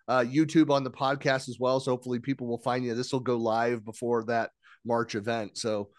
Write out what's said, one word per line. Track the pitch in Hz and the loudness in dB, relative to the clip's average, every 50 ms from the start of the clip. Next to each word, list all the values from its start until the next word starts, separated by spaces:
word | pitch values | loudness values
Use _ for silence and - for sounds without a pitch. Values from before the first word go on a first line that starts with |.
| _ - | _ 0
uh, | 123 127 | 2 2
YouTube, | 123 120 131 151 160 151 - 165 156 143 | 2 2 2 2 2 4 6 4 4 6
on | 143 139 135 | 4 2 2
the | 127 | 0
podcast | - - 135 135 143 139 143 143 131 131 131 127 | -4 -2 -2 0 0 0 0 0 0 0 0 -4
as | 120 104 | -6 -2
well. | 127 127 131 131 | 0 2 2 2
So | 135 139 | 2 0
hopefully | 127 123 127 123 123 120 | -2 -2 -2 -4 -4 -4
people | 120 139 135 131 127 | -2 -4 -4 -4 -4
will | 117 117 120 - | -6 -6 -4 -2
find | 131 123 127 127 | -2 -2 0 -2
you. | 120 113 | -2 -2
This | 120 123 - 139 | -4 -4 -2 -2
will | 131 | -2
go | 117 127 123 | 0 0 0
live | 117 113 110 110 117 117 120 123 113 104 | 0 2 2 2 2 2 2 0 -2 -4
before | 110 110 - 123 120 120 117 110 | -10 -10 -6 -2 0 0 0 0
that | 110 117 113 110 - _ _ _ - - _ - | 0 0 0 0 -2 _ _ _ -20 -20 _ -4
March | 113 117 117 113 - - | 0 0 0 0 0 -4
event. | 107 101 117 117 113 104 92 - - | -4 -2 -2 -2 -2 -4 -6 -8 -6
So | - 113 107 104 104 - _ | -4 -2 -2 -2 -4 -6 _